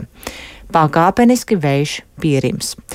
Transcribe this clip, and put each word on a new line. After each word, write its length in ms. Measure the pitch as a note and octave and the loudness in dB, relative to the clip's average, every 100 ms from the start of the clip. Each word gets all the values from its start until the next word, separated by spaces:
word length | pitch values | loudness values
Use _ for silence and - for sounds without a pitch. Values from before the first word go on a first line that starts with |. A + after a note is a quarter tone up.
| - - - - - - - | -2 -16 -16 -16 -20 -20 -2
Pakāpeniski 840 | E3 D#3 E3 F3 G3 A#3+ B3 - G3+ | 0 2 2 2 4 4 2 0 -2
vējš 380 | C#3+ C#3 D3 - - - | 0 0 -2 -6 -14 -4
pierims. 540 | D#3+ C#3 B2+ - - - - | 0 0 0 -4 -8 -12 -16